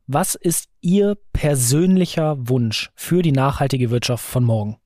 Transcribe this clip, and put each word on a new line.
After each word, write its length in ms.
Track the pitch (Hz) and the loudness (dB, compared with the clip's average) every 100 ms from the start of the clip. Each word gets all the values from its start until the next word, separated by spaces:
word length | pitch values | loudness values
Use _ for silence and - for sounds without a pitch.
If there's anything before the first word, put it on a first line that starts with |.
| - | -6
was 260 | 139 185 | -2 -2
ist 320 | - 175 160 - _ | -4 -4 -4 -6 _
Ihr 360 | 170 190 202 202 - | 0 2 2 0 -4
persönlicher 1000 | - 151 143 120 143 185 185 175 - 156 147 | -2 0 0 2 2 4 2 2 0 -2 -2
Wunsch 500 | 120 127 113 110 - - | -2 0 0 -4 -8 -12
für 260 | - 175 | -2 0
die 100 | 170 | 2
nachhaltige 600 | 135 135 - 139 135 120 | 2 2 0 -2 0 0
Wirtschaft 340 | 120 - 120 - | 0 -2 -4 -4
von 180 | 131 | 0
morgen? 340 | 123 110 104 107 | 2 0 -2 -8